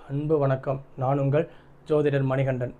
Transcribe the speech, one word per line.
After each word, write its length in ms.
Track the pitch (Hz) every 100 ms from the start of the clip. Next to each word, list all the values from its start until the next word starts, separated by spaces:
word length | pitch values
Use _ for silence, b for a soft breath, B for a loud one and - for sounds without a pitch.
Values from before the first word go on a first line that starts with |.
| -
அன்பு 280 | 139 151 156
வணக்கம். 440 | 139 135 139 135 - -
நான் 240 | 127 143
உங்கள் 300 | 139 147 170 B B B -
ஜோதிடர் 360 | 151 147 139
மணிகண்டன். 520 | 135 131 135 127 123 -